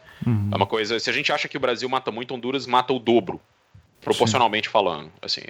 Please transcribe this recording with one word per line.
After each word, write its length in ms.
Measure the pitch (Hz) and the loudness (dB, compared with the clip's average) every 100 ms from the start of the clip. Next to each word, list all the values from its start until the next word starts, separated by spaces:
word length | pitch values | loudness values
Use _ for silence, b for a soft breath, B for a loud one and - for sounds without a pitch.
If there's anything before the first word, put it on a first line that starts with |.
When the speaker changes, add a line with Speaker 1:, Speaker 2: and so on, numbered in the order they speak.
| B B | B B
Speaker 1:
Uhum. 260 | 120 110 101 | 0 0 0
Speaker 2:
É 40 | 104 | 0
uma 100 | 98 | 0
coisa, 340 | 113 107 113 | 0 -2 -2
se 100 | 127 | -2
a 20 | |
gente 200 | 120 147 | -2 0
acha 160 | 151 - | -2 -4
que 80 | 151 | -2
o 40 | |
Brasil 280 | 127 117 127 | -2 -2 -2
mata 240 | 131 127 | -2 -2
muito, 200 | 110 123 | -6 -8
Honduras 320 | 131 120 131 | -6 -4 -4
mata 280 | 120 123 123 | 0 2 2
o 80 | 131 | 0
dobro, 400 | 117 117 90 85 - _ _ - _ _ | 4 4 4 -4 -14 _ _ -20 _ _
proporcionalmente 680 | - 107 - 127 117 107 - | -2 2 2 4 2 2 0
Speaker 1:
Sim. 40 | |
Speaker 2:
falando, 380 | 110 95 78 73 - | 2 2 0 -8 -14
assim. 200 | - - - | -8 -8 -6